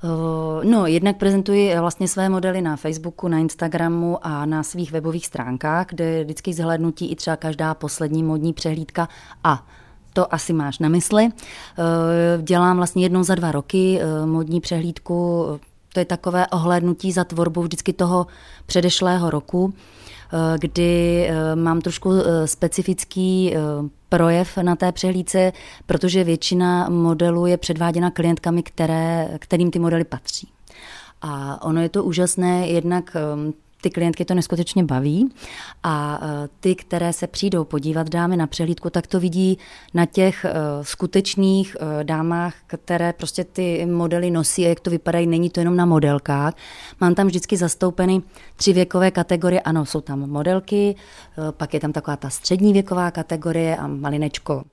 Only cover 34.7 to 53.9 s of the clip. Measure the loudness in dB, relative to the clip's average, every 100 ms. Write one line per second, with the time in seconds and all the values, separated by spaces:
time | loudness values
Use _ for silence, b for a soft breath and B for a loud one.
34.7 | 2 2 2 0 2 0 -2 B B B
35.7 | B -4 -4 -4 -6 -6 -8 -10 _ 0
36.7 | 0 -2 -2 -2 -2 -6 -2 0 0 -2
37.7 | -2 -2 -2 -2 0 0 0 -2 -2 -2
38.7 | -2 -2 -4 -2 0 0 2 2 2 B
39.7 | B B 0 2 4 2 2 -4 -2 -2
40.7 | -4 -8 -6 0 0 0 0 2 2 0
41.7 | -4 -6 -4 -2 -2 0 -2 -4 -8 _
42.7 | -14 -2 0 0 -2 -6 -6 -6 -2 -2
43.7 | 0 0 0 0 0 2 0 0 2 2
44.7 | 2 -2 -2 0 0 2 2 0 0 2
45.7 | 4 4 4 4 0 0 -2 -2 -4 B
46.7 | B B B 2 4 2 2 -2 0 0
47.7 | 0 -2 0 2 2 -2 B B -2 2
48.7 | 4 4 4 2 2 0 0 2 2 2
49.7 | 0 0 -4 -6 -6 -4 -2 0 0 0
50.7 | 0 0 -2 -12 -20 -18 -10 -8 -6 -6
51.7 | -4 -2 -4 -4 -8 -6 -8 -2 4 6
52.7 | 4 2 -2 -2 -4 -6 -4 -2 -2 0
53.7 | -2 -4